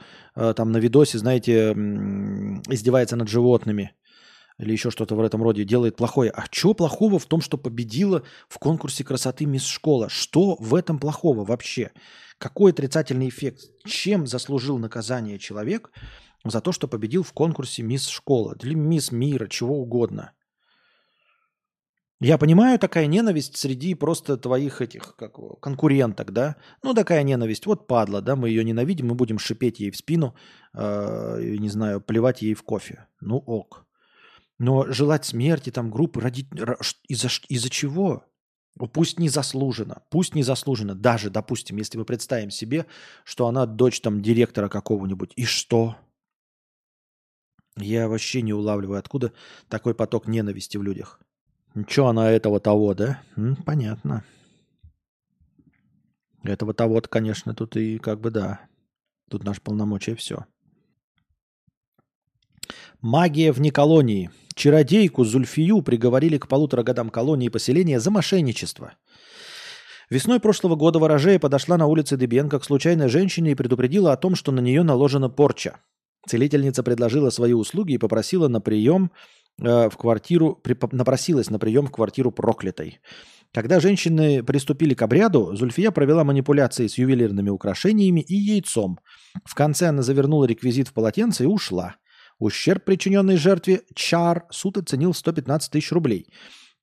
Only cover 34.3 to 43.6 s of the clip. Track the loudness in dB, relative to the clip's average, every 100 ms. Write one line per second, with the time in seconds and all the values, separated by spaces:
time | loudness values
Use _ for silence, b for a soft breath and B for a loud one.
34.3 | b b -6 0 2 0 0 0 0 -2
35.3 | -4 -2 -2 -4 -8 -6 -2 -2 -2 -6
36.3 | -6 -10 -8 -6 -6 -8 -10 -8 -6 -4
37.3 | -6 -6 -6 -4 -6 -6 -2 -2 -4 -10
38.3 | _ _ _ _ -14 -6 0 0 0 -2
39.3 | 0 -2 -2 -4 -4 -8 -12 _ -2 -2
40.3 | -2 -2 -2 -2 -4 -4 0 2 2 -2
41.3 | -6 -6 -8 -8 -10 -10 -10 -8 -8 -6
42.3 | -6 -6 -10 -6 -6 -6 B B B B
43.3 | -4 -2 0